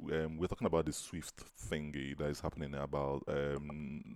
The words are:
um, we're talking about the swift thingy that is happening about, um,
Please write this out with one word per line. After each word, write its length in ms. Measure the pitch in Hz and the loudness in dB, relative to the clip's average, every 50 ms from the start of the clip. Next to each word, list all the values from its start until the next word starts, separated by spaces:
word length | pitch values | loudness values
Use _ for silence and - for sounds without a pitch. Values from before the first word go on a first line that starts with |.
| 78 - | -2 0
um, 260 | 78 80 80 80 80 | 2 2 2 2 2
we're 100 | 78 90 | 0 0
talking 180 | - - - 117 | 0 2 2 4
about 200 | 90 82 82 76 | 6 6 6 6
the 80 | 78 - | 4 0
swift 500 | - - - - 80 - - - - - - - - - - | -2 -4 -6 -6 -6 -6 -8 -10 -12 -16 -16 -12 -10 -4 -2
thingy 480 | 80 76 73 73 71 69 67 69 71 | -2 0 0 -2 -2 -2 -2 -2 -2
that 120 | 67 73 73 | 0 0 0
is 100 | 73 - | 0 0
happening 340 | - 78 - - 73 69 71 | -2 -2 -2 -2 -4 -4 -2
about, 500 | 69 71 69 71 71 69 69 71 69 - | -2 -2 0 2 2 2 2 2 0 0
um, 760 | - 73 71 71 71 71 71 73 73 73 76 73 69 73 71 - - - | 0 2 2 2 2 0 0 -2 -4 -6 -4 -4 -4 -6 -6 -8 -8 -2